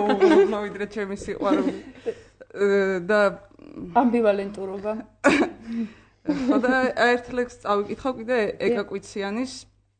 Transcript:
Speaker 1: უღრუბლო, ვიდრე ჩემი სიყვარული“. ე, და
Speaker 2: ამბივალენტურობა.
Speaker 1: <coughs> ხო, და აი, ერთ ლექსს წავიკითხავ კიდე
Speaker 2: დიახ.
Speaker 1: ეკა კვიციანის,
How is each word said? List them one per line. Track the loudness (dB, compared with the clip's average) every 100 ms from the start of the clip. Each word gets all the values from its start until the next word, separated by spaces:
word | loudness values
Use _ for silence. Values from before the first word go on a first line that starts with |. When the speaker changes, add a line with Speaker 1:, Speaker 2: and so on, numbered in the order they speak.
Speaker 1:
უღრუბლო, | 4 4 6 8 6 2
ვიდრე | -4 -6 -8
ჩემი | -6 -6 -6
სიყვარული“. | -8 -4 0 2 0 -4 -12 -12 -10 -10 -14 _ -14
ე, | -2 2 2 2 -2
და | 0 2 2 0 -16 _ -18 -14 -2
Speaker 2:
ამბივალენტურობა. | 2 4 4 4 2 -2 -8 -10 -8 -6 -8 -10 _ 2 4 2 -4 -10
Speaker 1:
<coughs> | -8 -8 -10 _ _ -6 -4 2
ხო, | 2
და | 2
აი, | 2 0 2 2
ერთ | 2 -2
ლექსს | -6 -6 -6
წავიკითხავ | -2 -2 -2 -6 -6
კიდე | -6 -2 -2
Speaker 2:
დიახ. | -2 -2
Speaker 1:
ეკა | 0 0
კვიციანის, | -2 -8 -10 -8 -6 -4 -6 -10 -20 _ _